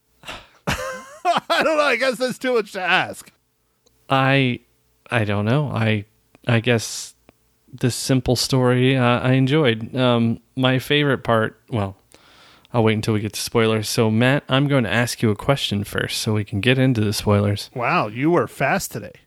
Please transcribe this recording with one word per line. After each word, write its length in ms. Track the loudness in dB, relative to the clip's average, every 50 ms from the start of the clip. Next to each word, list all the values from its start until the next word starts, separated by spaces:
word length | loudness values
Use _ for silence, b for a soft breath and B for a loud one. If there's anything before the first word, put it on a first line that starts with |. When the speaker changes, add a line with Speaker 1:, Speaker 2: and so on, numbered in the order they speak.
| _ _ _ _
Speaker 1:
<laughs> 20 | -18
I 1400 | -18 -18 -18 -18 _ _ _ -6 -6 -6 -6 -6 -10 -10 -12 -16 -18 -14 -6 -2 0 0 0 0 0 0 0 2
don't 120 | 2 2
know. 60 | 2
I 140 | 2 0 0
guess 220 | 0 0 -2 -2 -2
that's 200 | -2 -4 -4 -4
too 160 | -2 -2 0
much 160 | 0 -2 -4
to 80 | -8 -8
ask. 520 | -2 0 0 0 0 -2 -8 -14 -18 -20 _ _ _ _ _ _ _ _ _ _ _ _ _ _ _ -2
Speaker 2:
I, 520 | 0 2 2 4 4 2 2 0 -2 -4 _ _ _ _ _ _ _ _ _ -4
I 140 | -2 -2 0
don't 200 | 0 0 0 0
know. 240 | 2 0 0 0 -2
I, 320 | -2 -2 0 0 0 -2 -4 _ _ _ _ _ _ -10 -2
I 140 | 0 0 2
guess 540 | 2 2 0 0 0 -4 -10 -12 -12 -14 -18 _ _ _ -20 _ _ _ _ _ _ _
the 180 | -8 -2 -2 -2
simple 460 | -2 -2 -2 0 0 0 2 0 0
story, 600 | 0 0 0 0 2 4 4 4 4 4 2 2
uh, 240 | 4 2 2 2 2
I 120 | 2 2
enjoyed. 640 | 4 4 4 2 2 2 2 2 0 0 -4 -6 -2
Um, 440 | 0 2 2 4 4 2 2 0 -2 _ _ -6
my 220 | -2 0 0 0 0
favorite 460 | 0 0 0 2 2 2 0 0 0
part, 340 | 0 2 2 2 -2 -4 _ _ -6
well, 260 | -4 -4 -2 -4 -6 _ _ _ b b b b b b b b b b b b -2
I'll 80 | 0 2
wait 80 | 2 2
until 200 | 0 0 -2 -2
we 60 | -2
get 120 | -2 -4
to 80 | -8 -8
spoilers. 480 | -8 -4 0 0 2 2 0 -2 -2 -4
So, 220 | -2 0 0 2
Matt, 340 | 2 2 2 2 2 0 -2 -2
I'm 180 | 0 0 0 2
going 160 | 2 0 0
to 80 | 0
ask 300 | 0 0 0 -2 -2 -2
you 80 | 0 0
a 40 | 0
question 460 | 0 0 -2 -2 -2 -2 -4 -4 -4 -4
first 340 | -4 -4 -4 -4 -4 -6 -6
so 140 | -4 -2 -2
we 100 | -2 -2
can 160 | -4 -4 -2
get 180 | 0 2 2 2
into 220 | 2 2 2 2
the 140 | 0 -2 -2
spoilers. 560 | -2 0 2 2 2 2 0 -2 -4 -6 -10 -8
Speaker 1:
Wow, 340 | -6 -2 0 0 0 -2 -2
you 220 | -4 -2 0 2
were 160 | 2 2 0
fast 460 | -2 -4 -4 -2 -2 -2 -2 -4 -6
today. 200 | -10 -12 -12 -14 -18 -20 _